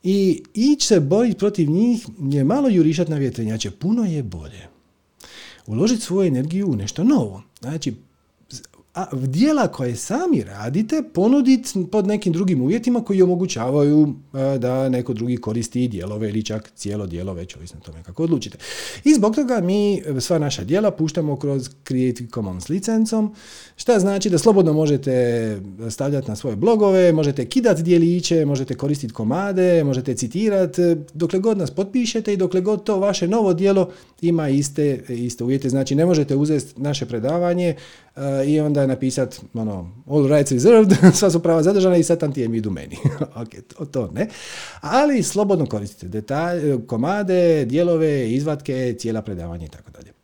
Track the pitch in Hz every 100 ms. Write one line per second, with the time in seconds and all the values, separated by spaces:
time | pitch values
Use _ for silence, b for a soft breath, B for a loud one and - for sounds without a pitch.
0 | 180 196 190 156 - 208 262 294 - 196
1 | 139 196 240 - 202 202 147 170 240 226
2 | - - 135 143 135 262 277 185 156 160
3 | 165 151 131 117 107 110 101 - 170 226
4 | 208 151 110 85 73 92 90 _ _ _
5 | _ _ B B B B - 110 220 233
6 | - 185 185 127 143 180 196 117 98 -
7 | 220 277 110 95 - _ 226 160 156 -
8 | _ _ _ _ _ 127 - _ _ -
9 | 190 135 131 147 285 294 208 - 123 117
10 | - 254 359 214 95 98 113 156 220 311
11 | - - 208 285 254 262 - 196 175 220
12 | 196 214 185 160 190 147 127 226 240 240
13 | 226 196 180 175 185 117 127 143 143 151
14 | 147 - - 135 135 135 123 131 135 127
15 | 123 104 117 123 107 117 110 123 123 98
16 | 90 107 110 107 107 107 - - 101 104
17 | 98 87 95 90 90 - 85 80 - 80
18 | 85 92 165 147 107 - B B B B
19 | 285 302 208 220 254 233 175 202 208 190
20 | 151 131 - 165 147 - 95 180 208 -
21 | 156 175 151 139 143 139 123 - - 127
22 | 127 113 120 120 98 90 - 170 208 226
23 | 220 220 208 B B B B - - 220
24 | 190 196 208 170 226 196 165 151 156 139
25 | 139 127 120 117 110 101 95 95 113 -
26 | 139 143 135 104 135 104 196 220 202 190
27 | 180 156 143 139 120 262 233 165 165 170
28 | 165 175 - 165 143 135 135 131 139 143
29 | 113 110 110 160 202 185 180 170 143 131
30 | 131 120 117 175 220 196 175 - 175 165
31 | 147 151 170 185 220 202 156 - 196 254
32 | 226 226 208 196 185 185 185 214 208 196
33 | 202 190 175 226 202 165 196 196 180 B
34 | B _ 170 165 151 139 143 - 147 131
35 | - 120 123 - 120 135 135 135 131 139
36 | 170 160 143 139 151 147 - - 143 143
37 | 113 117 123 170 175 175 175 156 B B
38 | B - 139 135 139 151 151 143 135 131
39 | 131 131 127 - - 113 110 98 87 113
40 | - 147 139 147 139 131 170 226 208 160
41 | 180 - 196 165 170 165 156 202 185 175
42 | 156 170 151 139 117 113 107 85 71 -
43 | 139 - 151 117 113 - - - 147 135
44 | 104 98 220 B B B B B 147 247
45 | 294 262 - 202 208 185 175 104 101 -
46 | 90 107 107 139 170 175 147 131 113 226
47 | 151 208 190 185 175 156 123 143 175 165
48 | 160 143 113 127 151 147 143 131 127 117
49 | 117 110 107 92 85 85 82 - - -
50 | - _